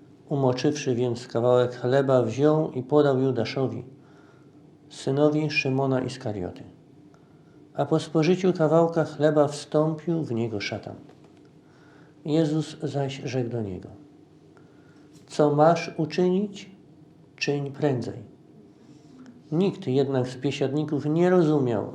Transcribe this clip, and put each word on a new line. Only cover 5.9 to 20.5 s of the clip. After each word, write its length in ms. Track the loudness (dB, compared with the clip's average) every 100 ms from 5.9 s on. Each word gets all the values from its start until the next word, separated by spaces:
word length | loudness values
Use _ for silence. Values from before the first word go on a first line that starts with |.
| 0
Iskarioty. 640 | -2 -8 -8 -6 -8 -10 -18 -20 -20 -20 -20 -20 -20 -20 -20 -20 -14
A 120 | -6 -2
po 120 | -2
spożyciu 540 | 0 0 2 2 2
kawałka 520 | 2 4 4 4 0
chleba 440 | -2 0 2 4 2
wstąpił 760 | 0 -4 0 0 -2 -4 -4
w 80 | -2
niego 280 | -2 -2 -4
szatan. 340 | -6 -8 -10 -16 -20 -20 -20 -20 -20 -20 _ -20 -20 -20 -20 -16
Jezus 520 | -2 0 2 0 -4 -6
zaś 380 | -6 -4 -4 -6
rzekł 260 | -6 -4 -4
do 120 | -4
niego: 260 | -6 -8 -12 -18 -20 -20 -20 -20 -20 -20 -20 -20 -20 -20 -20 -20 -14
„Co 280 | 0 2
masz 400 | 6 4 4 -2 -6
uczynić, 760 | -4 0 0 2 -2 -8 -18 -20 -20 -20 -20 -20 -20 -8
czyń 340 | -4 -4 -4
prędzej”. 520 | -2 -2 0 -4 -10 -16 -20 -20 -20 -20 -20 -20 -20 -20 -20 -20 -20 -6
Nikt 340 | 0 0 -2 -2
jednak 420 | 0 2 0 -2
z 80 | -4
biesiadników 720 | -6